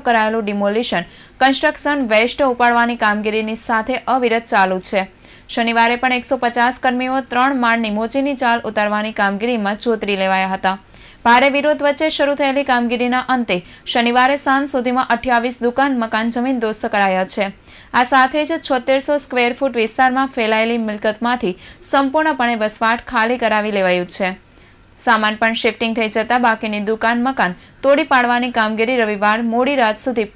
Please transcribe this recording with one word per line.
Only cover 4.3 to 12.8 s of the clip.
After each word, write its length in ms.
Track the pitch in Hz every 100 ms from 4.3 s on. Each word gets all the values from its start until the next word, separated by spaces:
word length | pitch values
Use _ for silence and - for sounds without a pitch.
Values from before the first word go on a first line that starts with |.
| 226 233
ચાલુ 240 | 220 190 185 -
છે. 140 | 202 190 - - - -
શનિવારે 420 | - 233 233 233 240
પણ 120 | 254 247
એકસો 200 | 240 254
પચાસ 360 | 240 240 240 254
કર્મીઓ 320 | 262 247 254 262 254
ત્રણ 320 | 247 269 269
માળની 260 | 233 233 220 208
મોચીની 400 | 226 277 277 262
ચાલ 200 | 247 233 220
ઉતારવાની 480 | 214 208 208 214 220
કામગીરીમાં 600 | 202 196 240 240 202 208 233
જોતરી 300 | 220 208 196
લેવાયા 300 | 190 190 190
હતા. 220 | 190 185 190 - - - -
ભારે 260 | 233 247 277 277
વિરોધ 260 | 294 294 285
વચ્ચે 260 | 285 311 -
શરૂ 200 | 285 285
થયેલી 220 | 277 269 277
કામગીરીના 540 | 247